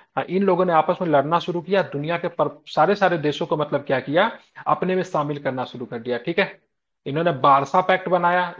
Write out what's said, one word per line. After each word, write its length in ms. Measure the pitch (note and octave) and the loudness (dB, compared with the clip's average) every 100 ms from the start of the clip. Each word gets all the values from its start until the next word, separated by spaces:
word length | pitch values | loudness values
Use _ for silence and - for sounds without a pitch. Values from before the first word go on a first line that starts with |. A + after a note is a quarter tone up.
| _ - | _ -6
हाँ, 80 | |
इन 180 | - F#3 | -2 0
लोगों 220 | G3 F3+ | 2 2
ने 80 | F#3 | 4
आपस 240 | D#3+ F#3 F3 | 4 2 0
में 60 | F3 | 2
लड़ना 300 | C#3+ C#3+ E3+ | 2 2 0
शुरू 220 | F3+ E3+ | -2 -6
किया, 220 | F3 G3 | -2 -2
दुनिया 360 | C#3 C#3+ D#3 E3 | -2 -4 -4 -4
के 100 | F3 | -4
पर-, 420 | - D3 - - | -2 -2 -4 -4
सारे 240 | - D#3 | 2 2
सारे 240 | D#3 F#3+ E3+ | 4 2 2
देशों 280 | D3 C#3 E3 | -2 -2 -2
को 100 | D#3 | -2
मतलब 280 | D3 C#3+ | -2 -4
क्या 160 | - B2+ | -2 -4
किया, 320 | B2 D#3+ A3+ - _ - - | 0 0 0 -2 _ -6 -2
अपने 300 | - F3+ F#3 | 0 0 -2
में 60 | |
शामिल 360 | F3 D#3 C#3+ C#3+ | -2 -4 -4 -4
करना 260 | C#3 B2+ | -6 -6
शुरू 220 | A#2+ B2 A#2+ | -8 -10 -12
कर 120 | A#2+ | -10
दिया, 200 | A#2+ A#2+ | -6 -6
ठीक 200 | E3 E3+ | -2 -2
है। 320 | F3+ - _ _ _ _ C#3+ | -2 -6 _ _ _ _ -6
इन्होंने 260 | D3 E3+ | -2 0
बारसा 480 | C3+ C#3+ C3+ C#3 F#3 | 2 4 4 4 2
पैक्ट 280 | F#3 F#3 E3+ | 2 2 2
बनाया, 460 | F3 F3 F3+ F3 | 2 2 2 -2